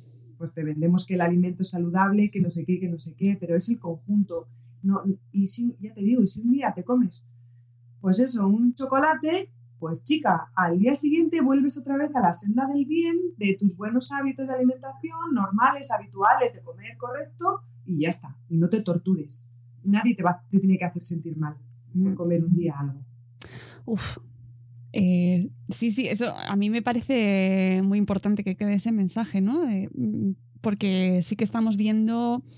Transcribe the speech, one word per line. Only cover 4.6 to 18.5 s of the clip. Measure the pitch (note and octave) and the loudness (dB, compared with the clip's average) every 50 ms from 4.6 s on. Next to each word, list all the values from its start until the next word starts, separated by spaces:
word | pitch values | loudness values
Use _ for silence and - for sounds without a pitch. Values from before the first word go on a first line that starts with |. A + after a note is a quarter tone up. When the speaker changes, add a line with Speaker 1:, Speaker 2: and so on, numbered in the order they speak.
| - - - - - | -20 -20 -20 -4 -2
Speaker 1:
No, | G3 G3 - - G3 F#3+ - _ - - | 0 0 0 0 -2 -4 -4 _ -6 -2
y | G3+ G3 F#3+ | 0 0 0
si, | - A#3+ A#3+ A#3+ - - | -2 -2 -4 -4 -4 -6
ya | G3 G#3+ - | -14 -14 -8
te | G#3 | -2
digo, | G3 G#3+ B3+ B3+ G3 | 0 2 4 4 4
y | F#3 | 2
si | - G#3+ | 0 -2
un | A3+ A#3+ C4 | 2 2 2
día | C#4 B3+ G#3 - | 2 2 -2 -4
te | F3+ F3 | -4 -2
comes, | - B3 B3+ G#3+ F3 - - - - - - - - - - _ _ _ _ _ - - - | 0 2 2 2 2 -2 -8 -16 -18 -20 -20 -20 -20 -20 -20 _ _ _ _ _ -20 -20 -4
pues | - F#3 F#3 A3 | 0 0 4 4
eso, | B3+ C4 B3 G#3+ G3 | 2 2 2 0 2
un | G3 G#3 A#3 A#3+ B3 B3 | 2 4 4 4 2 2
chocolate, | - C4 C4+ C4 C4+ D4+ D#4 D#4 D#4 D4+ D#4 F4 G4 F#4+ - - - - - - - | 0 -4 0 2 2 4 2 2 2 0 0 0 0 -2 -6 -14 -20 -20 -20 -16 -10
pues | E3 D#3+ E3 - - | -8 -6 -6 -6 -2
chica, | - D#4 D4+ - G#3 F3 D#3+ - - - | -2 -2 0 2 2 0 0 -2 -4 -2
al | F#3 F3+ E3+ E3+ F#3 | 0 0 2 4 4
día | G#3 B3+ C#4+ | 4 4 2
siguiente | - D4+ C#4+ D4+ E4+ E4 D#4+ E4+ E4 | 2 2 2 2 4 2 2 2 2
vuelves | B3+ C4+ C4+ C#4+ C4 C#4+ - C#4 | 2 4 4 4 4 2 0 -2
otra | - C#4 C4+ | -4 -4 -2
vez | C#4 D4 C#4+ - | -2 -2 -2 0
a | B3 | 2
la | G3 E3+ F3 | 2 2 2
senda | - G#3 G3+ A3 B3 C4+ | 0 -2 0 0 0 0
del | C4+ C#4+ C#4+ C4+ | 0 0 -2 0
bien, | D4+ D#4 E4+ E4+ E4+ E4+ F4+ F#4 E4+ - | 0 0 0 0 2 0 0 -2 -4 -4
de | - G#3 G3 F#3+ - | -2 0 0 0 2
tus | G#3 F#3+ F3 | 2 0 0
buenos | F3+ G#3 G#3+ A#3 B3+ B3+ C4 C#4 | 0 -6 -2 -2 0 -2 -2 -4
hábitos | C#4 C#4 C4+ C4+ C4+ C4 C4 | -2 -4 -4 -4 -6 -6 -6
de | B3+ | -2
alimentación, | B3+ B3+ B3+ B3+ B3+ C4+ C4+ C4+ - - E4 E4 E4 F4 E4+ C4+ | 2 2 2 0 0 -8 -16 -14 -12 -12 -10 -10 -8 -4 -2 0
normales, | G#3+ G3 F#3+ G3 A3 B3 C#4 C#4+ C#4 - - A3+ | 0 0 0 0 2 2 2 2 0 -4 -4 -4
habituales, | G3+ G3+ - - G3 G3 A3 B3+ - B3 A#3 - | -4 -6 -8 -6 2 4 4 4 4 2 -2 -2
de | - - | -8 -18
comer | - - F#3+ G#3 A3+ A3 | -18 -18 -16 -18 -18 -16
correcto, | - B3 B3 B3+ D4 D4+ - - - E4+ F#4 F#4+ - - - - - - | -14 -12 -10 -10 -10 -12 -12 -12 -4 -2 -2 -2 -2 -8 -16 -20 -20 -8
y | - F3 D3 D#3 | -6 -4 -2 -2
ya | E3+ | -2
está, | F3+ - - C#3 - - - | -2 -4 -8 -18 -20 -20 -10
y | - | -2